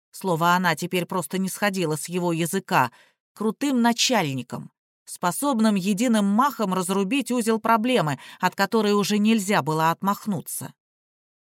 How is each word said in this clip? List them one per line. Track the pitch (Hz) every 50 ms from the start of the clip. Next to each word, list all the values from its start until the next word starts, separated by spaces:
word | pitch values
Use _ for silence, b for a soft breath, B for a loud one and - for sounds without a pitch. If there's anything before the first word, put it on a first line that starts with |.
| _ _
слово | - - - 190 170 156 170 175 175
«она» | 180 185 175 160
теперь | - 175 170 - 185 175
просто | - 185 185 160 - - 190
не | 190 185
сходило | - - 214 208 190 190 175 151 156 151
с | - -
его | 175 180 175 175 170
языка, | 160 170 160 - 196 185 - 190 156 131 117 b b b b b b _ _ _
крутым | - 208 220 214 - 269 294 269 240 233
начальником, | 233 233 - - - 254 214 175 143 135 131 120 - - - 139 143 _ _ _ _ _ _ _
способным | - - - - 175 170 - 277 285 277 220 220 220 208
единым | 202 170 202 214 180 240 262 226 214 202
махом | 196 202 214 254 294 233 - 220 185 185
разрубить | 185 185 175 190 196 202 185 247 285 254 -
узел | 240 247 220 226 220 220
проблемы, | - 226 226 226 214 247 254 220 165 151 139 B B B B B
от | - 180 -
которой | - 196 196 - 226 214 208 208
уже | 208 196 - 208 208
нельзя | 208 214 226 226 190 190 208 170
было | 135 147 156 160 160 165
отмахнуться. | 165 - - 196 202 - - 214 196 135 - - - - - 165 - _ _ _ _ _ _ _ _ _ _ _ _ _ _ _ _